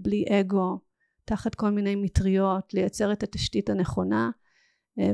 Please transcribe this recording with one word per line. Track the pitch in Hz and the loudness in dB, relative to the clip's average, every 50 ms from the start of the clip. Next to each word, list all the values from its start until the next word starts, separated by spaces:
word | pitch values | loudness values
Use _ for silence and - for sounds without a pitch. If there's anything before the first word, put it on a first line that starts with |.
בלי | 185 208 202 208 - - | -2 -2 0 0 0 2
אגו, | 208 202 196 185 202 196 185 185 190 196 - _ _ _ _ _ _ _ _ | 2 2 2 2 2 0 0 0 -2 -4 -8 _ _ _ _ _ _ _ _
תחת | - 220 202 - 233 - | -6 -4 -2 -2 -6 -4
כל | - 220 208 | -2 -2 0
מיני | 208 208 202 196 202 | 0 0 0 0 0
מטריות, | 202 202 190 - - 196 190 190 190 196 190 185 190 190 - - | 0 -2 0 0 2 2 4 2 4 4 2 2 0 -4 -4 -2
לייצר | 196 190 196 - - 214 202 | -2 -2 -2 0 0 0 0
את | 208 208 - | 0 -2 -4
התשתית | 202 - - - - - 208 202 - | -6 -6 -6 -6 -2 -2 -2 -2 0
הנכונה, | 208 196 180 - - - 185 185 214 214 226 233 233 - _ _ _ _ _ _ _ _ _ _ _ 226 | 0 0 0 0 0 -2 -2 0 0 0 0 -2 -4 -8 _ _ _ _ _ _ _ _ _ _ _ -2
אה, | 196 202 | 0 0